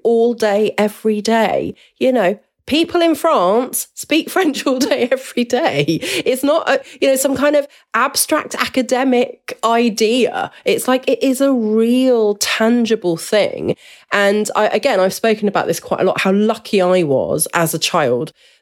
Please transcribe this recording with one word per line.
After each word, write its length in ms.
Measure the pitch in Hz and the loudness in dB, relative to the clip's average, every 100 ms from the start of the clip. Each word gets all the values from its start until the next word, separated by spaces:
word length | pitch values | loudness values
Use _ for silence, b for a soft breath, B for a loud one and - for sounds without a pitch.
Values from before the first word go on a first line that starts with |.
all 300 | 220 233 233 | 0 2 2
day, 420 | 233 214 202 214 - | 0 0 0 0 0
every 420 | 208 - 220 208 | -2 -2 -2 -2
day. 540 | 208 226 214 - - b b - | 0 0 2 0 -4 b b -2
You 160 | 262 | 0
know, 260 | 254 180 202 _ _ - | 2 0 -2 _ _ -2
people 340 | 294 330 349 | -2 0 2
in 140 | 339 311 | 2 2
France 720 | 330 269 180 226 254 - - - | 2 2 2 2 -2 -6 -10 -14
speak 340 | - 311 - | -2 -2 0
<laughs> 60 | - | -2
French 320 | 339 - 285 | 0 -2 -2
all 100 | 254 | -2
day, 320 | 320 269 247 | 0 0 0
every 320 | 254 - - | -2 -4 -4
day. 560 | 240 254 330 139 147 160 B 339 | -2 0 0 0 0 -2 B -4
It's 200 | - 254 | -2 0
not, 260 | 277 320 - | 0 0 0
a, 100 | 269 B B | -2 B B
you 60 | 269 | 0
know, 80 | 262 | 2
some 200 | 269 254 | 0 0
kind 200 | 294 294 | 2 2
of 120 | 277 b b 220 | -2 b b -2
abstract 580 | 269 - - 302 - | -2 -2 -2 -2 -2
academic 1040 | - 254 262 240 247 269 247 - - - - | -6 -4 -4 -2 0 2 2 0 -6 -16 -4
idea. 880 | 226 233 240 214 220 247 214 - - B | 0 2 2 2 0 2 0 -2 -8 B
It's 240 | - 226 - | -2 -2 0
like, 220 | 254 - | 0 0
it 120 | - | 0
is 180 | 269 254 | 0 2
a 100 | 277 | 2
real 840 | 254 214 220 226 247 262 240 214 208 | 2 2 2 2 4 4 2 2 0
tangible 840 | - - 220 240 220 220 175 165 | -4 0 2 2 2 0 -2 -4
thing. 580 | - 214 180 - 85 B B B B | 0 0 0 -2 -4 B B B B
And 400 | 202 202 208 208 - | 0 2 0 -2 0
I, 120 | 214 | 0
again, 320 | 220 277 196 | 0 0 2
I've 160 | 185 - | 0 0
spoken 320 | 226 220 208 | 0 0 0
about 180 | 185 - | -2 -2
this 140 | 160 | -4
quite 220 | - - | -4 -2
a 20 | |
lot, 180 | 190 - | 0 0
how 100 | 190 | 0
lucky 480 | 196 214 220 - 196 | 2 0 -2 -2 0
I 220 | 180 185 | 2 2
was 460 | 156 131 82 143 - 170 | 2 0 0 -2 -2 0
as 180 | 160 | -2
a 60 | 160 | -2
child 520 | - 180 135 123 - b b b | -2 0 0 0 -4 b b b